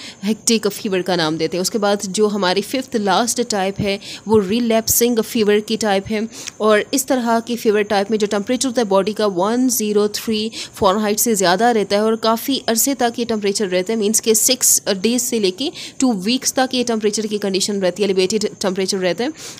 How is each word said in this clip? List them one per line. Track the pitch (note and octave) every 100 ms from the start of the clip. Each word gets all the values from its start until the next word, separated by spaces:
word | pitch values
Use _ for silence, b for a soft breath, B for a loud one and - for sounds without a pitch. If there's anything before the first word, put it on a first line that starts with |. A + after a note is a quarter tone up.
| B B
हेक्टिक | G3 A3 - A3+ G#3
फीवर | - A3 F#3
का | F3+ F3
नाम | D#3+ D#3+
देते | D#3+ F3
हैं। |
उसके | F#3+ A3+
बाद | G3+ G3+
जो | G3 F#3+ G#3+
हमारी | G#3 F3+ F#3
फिफ्थ | G3+ C4 C4 A3+
लास्ट | G3+ F#3 A#3 -
टाइप | A#3+ G#3 F#3+ G3
है | G#3 G3+ B B G3
वो | A3
रिलैप्सिंग | F#3 A3+ A#3+ A3+ A3 - A#3+ A3+
फीवर | G#3+ A#3 G3+ G#3
की | G#3+ A3
टाइप | G#3+ G3 G3
है, | A3 A3 B B -
और | G#3+ G#3 -
इस | C4+ -
तरह | C4 A#3 A#3
की | A3+ A#3
फीवर | A3+ G#3
टाइप | G#3 G3+ G3+
में | A3
जो | G3+
टेम्परेचर | G#3 G3+ B3+ C4
होता | B3
है | A3
बॉडी | F#3+ F#3+
का | G#3 G#3+
वन | F3 G3 A#3+ B3+
ज़ीरो | A3+ G#3+ G#3 G#3
थ्री | G#3 - G#3+ A3 B B
फ़ारेनहाइट | - G3+ G3+ G#3+ G#3+
से | A#3+
ज़्यादा | G3+ F3+ F#3 A#3
रहता | A3+ G3 G#3
है |
और | A3 A3+
काफ़ी | A3 A3+ - C4+ -
अरसे | A3+ C#4
तक | C#4 A#3+ A#3+
ये |
टेम्परेचर | A#3 G#3+ G3 G3+ G3
रहता | F#3 F#3
है, | A3+
मीन्स | G3+ A3
के | A3+
सिक्स | A3 - B3+ - D#3+ -
डेज | G3+ A3 B3
से | - A3+
लेके | F#3+ F3+ D4 - B -
टू | B3+
वीक्स | G#3 F#3 B3+ -
तक | - C4
ये | B3+
टेम्परेचर | A#3+ A3+ G#3 G#3 G#3
की | G#3
कंडीशन | G3+ F#3+ F#3+ G3+
रहती | F#3 F3+
है, | G3+
एलिवेटेड | F#3 F#3 G#3+ G#3 -
टेम्परेचर | G3 F#3+ F#3+ G3
रहता | F#3 E3+
है। | F#3 - B